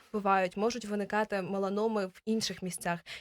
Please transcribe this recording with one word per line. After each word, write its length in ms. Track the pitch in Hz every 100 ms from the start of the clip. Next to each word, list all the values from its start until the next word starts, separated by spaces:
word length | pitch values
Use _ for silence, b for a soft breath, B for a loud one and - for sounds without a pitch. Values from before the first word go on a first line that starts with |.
| B
бувають, 440 | 214 196 190 185 196
можуть 280 | 226 240 214
виникати 560 | 208 196 214 220 202
меланоми 640 | 185 196 196 202 226 214 190
в 160 | - -
інших 380 | 220 - 180
місцях. 360 | 185 - 175 170 - B